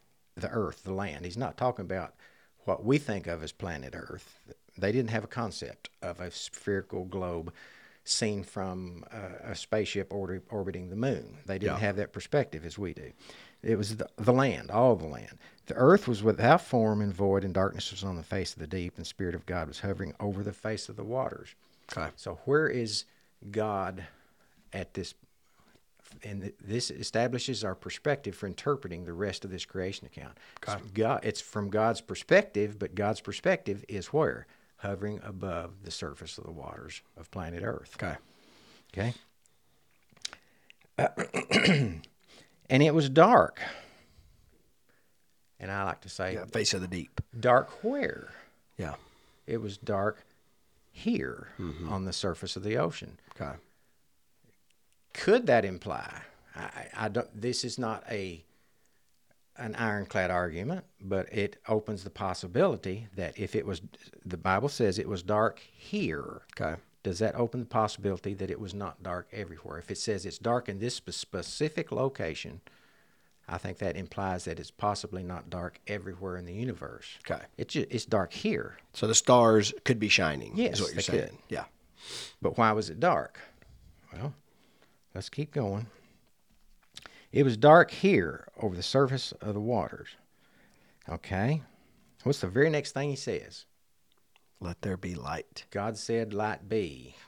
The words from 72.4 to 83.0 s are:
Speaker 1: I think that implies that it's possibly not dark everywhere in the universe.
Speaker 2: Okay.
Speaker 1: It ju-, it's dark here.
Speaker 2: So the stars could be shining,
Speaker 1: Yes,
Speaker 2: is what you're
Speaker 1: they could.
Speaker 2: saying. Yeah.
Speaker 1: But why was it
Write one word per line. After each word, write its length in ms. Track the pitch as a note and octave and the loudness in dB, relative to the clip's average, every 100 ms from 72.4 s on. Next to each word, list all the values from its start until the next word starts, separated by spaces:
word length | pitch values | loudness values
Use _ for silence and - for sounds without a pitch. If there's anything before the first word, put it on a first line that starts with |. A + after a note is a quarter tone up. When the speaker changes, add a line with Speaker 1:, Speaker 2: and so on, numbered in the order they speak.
| - F2 - - _ _ _ _ _ _ - | -10 -12 -18 -20 _ _ _ _ _ _ -10
Speaker 1:
I 100 | F2 | -8
think 200 | G2 - | -8 -6
that 180 | G2 E2+ | -4 -4
implies 480 | F2+ - G2 F2+ | -6 -4 -2 -2
that 160 | E2+ D#2+ | -4 -8
it's 100 | C#2+ | -10
possibly 520 | - G#2 G2 - F#2 | -4 -2 -2 -4 -8
not 280 | F2+ F2+ D#2+ | -8 -8 -8
dark 300 | F2+ F2 - - | -6 -6 -8 -8
everywhere 480 | G#2 F2+ F2 F#2+ F2+ | -8 -8 -8 -8 -8
in 80 | |
the 80 | F2 | -8
universe. 540 | G2 B2+ F2+ C#2 - - - - | -6 -4 -4 -8 -12 -16 -12 -6
Speaker 2:
Okay. 140 | - - - | -6 -6 -8
Speaker 1:
It 120 | - | -4
ju-, 180 | C#3+ - | -2 -2
it's 140 | A2+ | -4
dark 280 | - G#2 - | 2 2 2
here. 440 | - G#3+ - - - - | -2 -2 -2 -4 -12 -18
Speaker 2:
So 140 | - A2 | -2 2
the 80 | |
stars 580 | A2 - B2 A#2 A2 G2 - | 6 8 10 10 10 8 2
could 140 | - A#2 | 2 4
be 100 | G#2 | 6
shining, 420 | - E2 C#2+ G#1+ | 6 4 0 -4
Speaker 1:
Yes, 200 | - B3 | 0 0
Speaker 2:
is 80 | G#2 | 2
what 60 | F2 | 0
you're 40 | E2+ | 0
Speaker 1:
they 0 | F#2+ - | 0 0
could. 80 | - | 0
Speaker 2:
saying. 80 | - - | -6 -8
Yeah. 160 | - - _ _ - - - - - | -8 -8 _ _ -20 -14 -12 -12 -4
Speaker 1:
But 160 | F2 - | -2 4
why 120 | A2 | 4
was 180 | G#2+ G2+ | 4 0
it 100 | E2 | 2